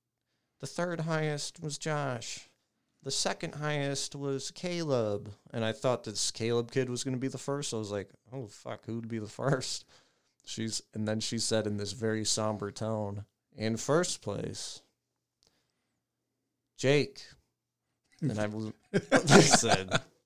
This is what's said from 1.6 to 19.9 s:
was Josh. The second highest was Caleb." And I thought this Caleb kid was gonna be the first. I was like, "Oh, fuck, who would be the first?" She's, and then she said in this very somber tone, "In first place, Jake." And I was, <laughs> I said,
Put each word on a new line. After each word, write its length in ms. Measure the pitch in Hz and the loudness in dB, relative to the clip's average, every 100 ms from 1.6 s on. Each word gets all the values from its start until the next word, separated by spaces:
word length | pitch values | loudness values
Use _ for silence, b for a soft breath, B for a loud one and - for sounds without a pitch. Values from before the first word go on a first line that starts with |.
was 180 | 160 143 | -8 -6
Josh. 720 | 160 151 139 123 - - - _ _ _ _ _ | -2 -2 -2 -4 -6 -12 -14 _ _ _ _ _
The 80 | 135 | -4
second 440 | - 196 - 165 143 | 0 0 -2 -6 -4
highest 580 | 151 147 139 135 - | -2 0 0 -2 -6
was 360 | 143 143 135 - | -6 -4 -4 -4
Caleb." 840 | - 180 175 160 127 107 104 104 104 - | -8 -6 -2 2 2 2 0 -6 -16 -8
And 140 | 123 | -2
I 80 | 110 | -2
thought 320 | 107 131 120 | 0 0 0
this 260 | - 101 - | -2 -4 -2
Caleb 400 | - 113 117 117 | -2 0 0 0
kid 200 | 135 123 | 0 0
was 140 | 123 | -2
gonna 120 | 135 131 | -2 -2
be 120 | 131 | -4
the 100 | 131 | -6
first. 340 | - 139 143 | -6 -4 -4
I 60 | 113 | -4
was 120 | 104 | -4
like, 200 | 101 95 _ - | -6 -6 _ -14
"Oh, 140 | 131 107 | -12 -12
fuck, 360 | - 123 113 - | -12 -12 -10 -8
who 100 | 113 | -8
would 120 | 113 | -4
be 100 | 113 | -6
the 100 | 104 | -6
first?" 560 | - 123 135 - - - - _ _ _ _ | -2 0 0 0 -8 -10 -20 _ _ _ _
She's, 380 | - - 113 104 - | -12 -6 -4 -4 -6
and 140 | 110 107 | -6 -2
then 120 | 110 | -2
she 180 | - 117 | -2 -2
said 280 | - 110 107 | 0 2 0
in 100 | 104 | -2
this 140 | 95 | -4
very 320 | 98 110 110 | -4 -2 0
somber 460 | 107 - 110 104 101 | 0 0 0 -2 -6
tone, 520 | - 110 110 101 101 101 _ _ - | -6 -4 -2 -4 -6 -10 _ _ -4
"In 200 | 110 113 | -2 -2
first 440 | - 156 175 - | 2 2 2 -4
place, 600 | - 104 - 104 - - _ _ _ _ _ _ _ _ _ _ _ _ _ _ _ _ _ _ _ - | -6 -4 -6 -8 -10 -14 _ _ _ _ _ _ _ _ _ _ _ _ _ _ _ _ _ _ _ -2
Jake." 460 | 127 147 131 - - - _ _ _ _ _ _ _ - | 4 4 2 -6 -20 -20 _ _ _ _ _ _ _ -6
And 180 | 143 107 | -4 -2
I 80 | 107 | -2
was, 260 | 107 110 - _ | -4 -8 -10 _
<laughs> 200 | 202 - | -2 4
I 280 | 262 185 139 | 4 10 10
said, 600 | - - 113 - 95 | 12 8 6 4 2